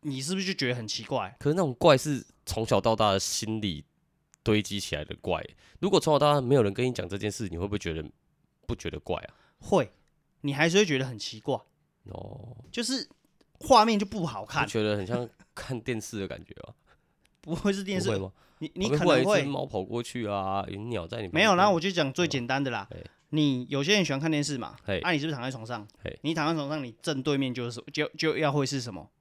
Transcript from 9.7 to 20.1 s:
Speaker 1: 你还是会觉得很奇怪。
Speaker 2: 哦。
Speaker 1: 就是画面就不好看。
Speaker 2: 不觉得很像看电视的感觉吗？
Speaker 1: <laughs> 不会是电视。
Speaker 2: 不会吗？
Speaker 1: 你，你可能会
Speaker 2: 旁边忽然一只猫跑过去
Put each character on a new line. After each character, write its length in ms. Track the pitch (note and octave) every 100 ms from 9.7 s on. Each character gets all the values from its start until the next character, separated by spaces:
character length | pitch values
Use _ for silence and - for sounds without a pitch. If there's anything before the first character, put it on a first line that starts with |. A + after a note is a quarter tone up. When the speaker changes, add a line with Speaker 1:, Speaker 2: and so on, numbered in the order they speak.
| F#3+ A#2+ _ _ _ _ _
Speaker 1:
你 120 | C#3+
还 160 | C#3 E3
是 100 | F3+
会 60 |
觉 140 | G#3 C3+
得 60 |
很 120 | C3 A#2
奇 220 | - A2
怪。 180 | - A#2+ - _ _ _ -
Speaker 2:
哦。 500 | - G2 G2 A2 - -
Speaker 1:
就 100 | -
是 260 | A3+ C4 - _ _ _ _ _
画 240 | - A3
面 120 | A3 G#3+
就 60 |
不 220 | G3 G#3+ C#3+
好 180 | G#2
看。 200 | G2+ D3+
Speaker 2:
不 60 | A2+
觉 120 | A2+
得 140 | G#2+ G#2
很 100 | F#2+
像 220 | A#2+ B2 _ _
看 240 | - - B2+
电 200 | G#2+ A#2
视 180 | - A2
的 60 | G2
感 100 | -
觉 100 | - - -
吗？ 80 | - _ _ _
Speaker 1:
<laughs> 320 | _ _ _
不 140 | -
会 180 | E3 G3+
是 120 | G3
电 160 | F#3+ F#3+
视。 60 | F#3
Speaker 2:
不 40 |
会 60 | G2
吗？ 140 | F#2+ - _ _
Speaker 1:
你， 120 | D#3+
你 140 | - G3+
可 160 | D3
能 20 | F3
会 0 |
Speaker 2:
旁 80 | C#3
边 80 |
忽 80 | C3+
然 100 | G#3
一 20 |
只 60 | C#3+
猫 160 | C#3 C3+
跑 160 | G#2
过 200 | F#2+ A#2
去 240 | A#2+